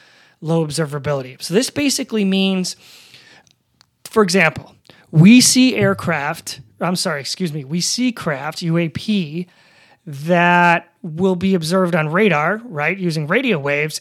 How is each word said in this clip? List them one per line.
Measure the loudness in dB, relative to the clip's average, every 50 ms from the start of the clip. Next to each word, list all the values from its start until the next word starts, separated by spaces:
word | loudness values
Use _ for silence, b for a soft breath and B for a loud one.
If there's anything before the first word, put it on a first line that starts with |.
| b b b b b b b b
low | -4 -2 0 0 0
observability. | -2 -4 -4 -6 -4 -6 -6 -4 -4 -4 -4 -6 -10 -14 -14
So | -6 -2
this | 0 0 0 0
basically | -2 -2 -2 -2 -2 -2 -4 -4 -2 -2 0
means, | 2 2 2 2 0 0 -2 -4 -6 -8 -12 B B B B B B B B B B B B B B _ _ _ _ _ _ _ _ _ _ -16
for | -4 0 0
example, | 2 2 2 2 2 2 0 -4 -12 -18 -20 _ _ B B B B B
we | 4 6 8 10 10 8
see | 8 6 4 4 4 4 2
aircraft, | 2 0 0 0 -2 -2 -4 -4 -2 -4 -6 -8 -8 -12 -14 -16 -16 -18 _ _ -6
I'm | -4 -4 -2
sorry, | -2 -4 -4 -6 -6
excuse | -8 -8 -8 -6 -6 -6
me, | -6 -8 -8
we | -6 -6 -4
see | -4 -4 -4 -2 -2 -4
craft, | -4 -4 -6 -6 -6 -6 -6 -10 -8 -6
U | -4 -2 0 0
A | -2 -2
P, | -6 -6 -4 -2 -2 -2 -2 -4 -6 -10 -10 -12 b b b b b b b b b b b
that | -14 -14 -6 -2 0 2 4 4 4 4 6 6 4 4 2 -2 _ _ _
will | -12 -10 -4 -2 0 0 0
be | 0 0 0 0
observed | 0 0 0 0 0 0 2 0
on | 0 0 0
radar, | 2 2 2 4 2 2 0 -2 -2 -4 -8
right, | -10 -8 -4 -4 -4 -4
using | -2 -4 -4 -2 -4 -2
radio | -2 -2 0 0 0 -2 -2
waves | -2 -2 -2 -2 -2 -4 -6 -10